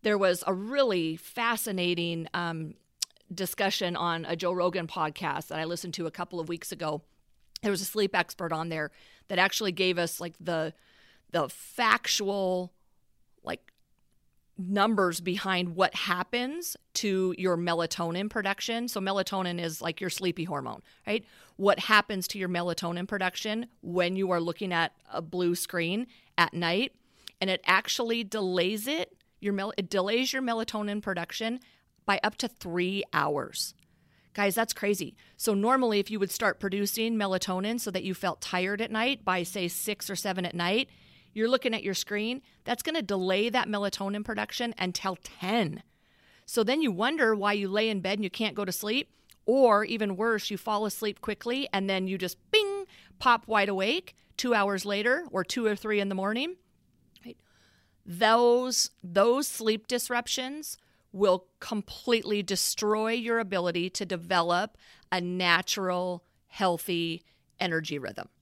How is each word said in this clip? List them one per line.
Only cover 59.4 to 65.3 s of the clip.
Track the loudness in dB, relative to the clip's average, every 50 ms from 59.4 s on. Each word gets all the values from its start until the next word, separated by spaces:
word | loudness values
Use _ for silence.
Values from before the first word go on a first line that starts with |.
| 2 -2
sleep | -6 -2 0 0 0 0 0 _
disruptions | -2 -2 -2 0 -2 -2 -2 -2 -4 -4 -4 -6 -8 -10 -10 -12 -14 -16 _ _ _ _ _ _
will | -2 2 4 4 4 4 0 _ _ _
completely | -8 -4 -4 -4 -4 -6 -12 -8 0 2 2 2 4 2 0 0
destroy | 0 0 0 0 0 0 -2 0 2 2 2 2 2 0
your | 0 -2 0 0 0 0
ability | 0 0 -2 0 0 0 0 0 -2 -2
to | -2 -6 -4
develop | -4 -4 -6 -2 2 2 2 4 4 2 0 0 -2 _ _ -20 -20 -20 -20 _ _
a | -2 -2
natural, | 0 -2